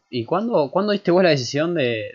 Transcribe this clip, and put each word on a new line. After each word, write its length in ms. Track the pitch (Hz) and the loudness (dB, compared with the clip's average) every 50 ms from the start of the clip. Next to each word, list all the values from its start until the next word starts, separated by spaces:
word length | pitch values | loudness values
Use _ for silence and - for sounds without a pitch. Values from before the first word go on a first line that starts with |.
| _ _ | _ _
¿y 160 | - 120 113 | -8 -6 -4
cuándo, 440 | - 156 190 220 240 233 165 143 131 | -2 -4 -4 -2 0 0 0 0 0
cuándo 200 | - 180 196 208 | 0 -2 0 0
diste 200 | 202 196 - 180 | 0 -2 0 2
vos 120 | 170 185 196 | 2 4 4
la 60 | 170 | 4
decisión 440 | 151 135 120 - - 143 156 175 175 | 4 2 0 -4 -4 -2 -2 -2 -2
de, 360 | 160 127 120 117 110 104 104 | 0 0 0 -2 -4 -6 -8